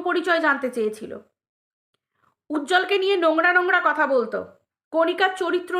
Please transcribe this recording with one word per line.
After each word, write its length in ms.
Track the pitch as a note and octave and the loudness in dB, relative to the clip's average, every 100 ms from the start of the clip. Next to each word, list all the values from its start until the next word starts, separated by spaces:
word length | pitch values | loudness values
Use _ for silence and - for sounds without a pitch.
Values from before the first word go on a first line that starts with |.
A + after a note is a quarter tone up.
পরিচয় 400 | F4 F4 F4 E4 | -2 -2 0 2
জানতে 260 | D#4 C#4 B3+ | 2 0 -2
চেয়েছিল, 420 | B3+ G#3+ G#3+ - - - _ _ _ _ _ _ _ _ _ _ _ - | -4 -4 -4 -12 -14 -18 _ _ _ _ _ _ _ _ _ _ _ -8
উজ্জ্বলকে 460 | D4+ C#4 F4+ F#4 G4+ | -6 0 0 2 0
নিয়ে 180 | F#4+ G4 | 2 2
নোংরা 340 | E4 D#4+ F4+ | 2 2 4
নোংরা 260 | F4+ F4+ F4+ | 2 2 2
কথা 220 | E4+ D4 D4 | 2 2 2
বলতো, 320 | C4 A3 F#3+ - - _ _ _ | 0 -2 -6 -10 -16 _ _ _
কণিকার 380 | G#3+ E4 F4+ F#4+ F#4+ | 0 0 2 0 0
চরিত্র 380 | F4 F4 F4 | -2 -2 -2